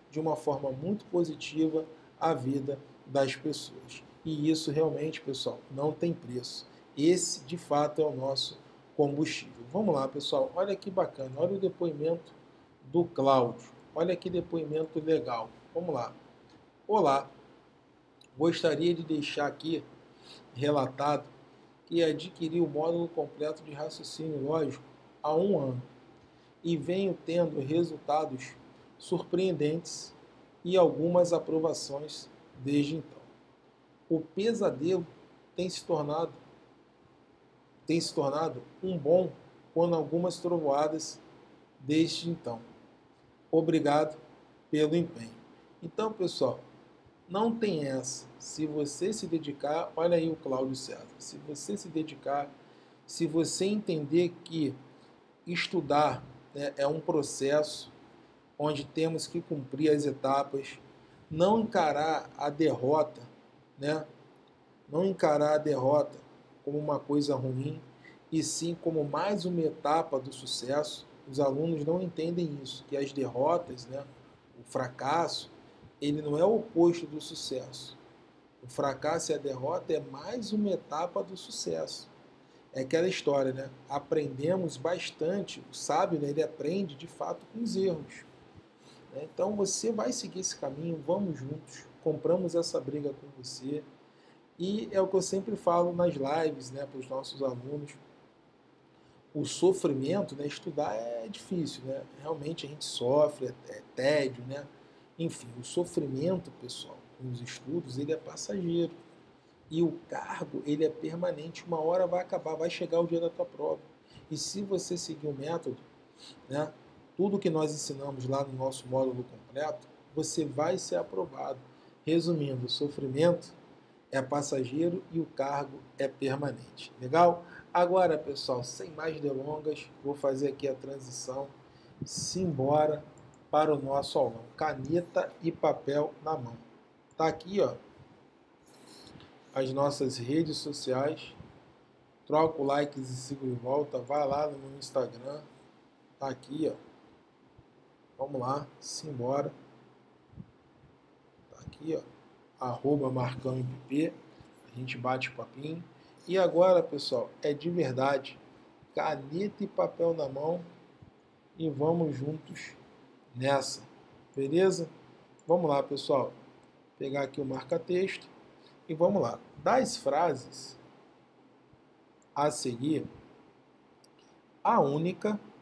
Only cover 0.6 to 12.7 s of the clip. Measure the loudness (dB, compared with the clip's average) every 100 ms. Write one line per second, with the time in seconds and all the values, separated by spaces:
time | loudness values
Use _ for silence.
0.6 | -2 -4 -2 -4 0 0 0 -2 -6 0
1.6 | 2 2 -2 -12 -20 0 2 2 0 -2
2.6 | -2 -6 -10 -20 -2 2 2 0 -4 -4
3.6 | -8 -14 -16 -18 -20 -12 -6 0 2 2
4.6 | 2 2 2 2 -4 -4 -6 -4 -4 -6
5.6 | -10 -2 -2 0 -2 -2 -6 -8 -8 -12
6.6 | -14 -20 -14 2 6 6 2 -4 -6 -8
7.6 | 0 2 2 2 0 0 -2 -2 -4 -6
8.6 | -20 -20 -8 2 2 4 0 -2 -10 -16
9.6 | -6 0 2 2 0 -4 0 2 2 0
10.6 | -2 -2 -2 0 0 -2 -8 0 0 2
11.6 | -2 0 -2 0 -2 -2 -4 -20 -20 -20
12.6 | -20